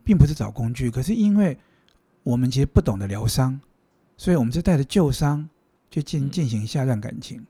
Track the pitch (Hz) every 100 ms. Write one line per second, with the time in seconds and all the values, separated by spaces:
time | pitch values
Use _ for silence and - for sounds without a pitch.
0 | - 190 143 147 107 107 117 120 127 117
1 | 135 226 208 208 190 131 _ _ _ _
2 | _ _ - 120 127 127 143 - - 98
3 | 98 98 107 - 131 135 - _ _ _
4 | _ _ - 170 117 139 185 160 139 208
5 | 151 131 147 147 156 _ _ _ _ -
6 | 143 156 139 180 139 110 110 147 131 113
7 | 110 - - - -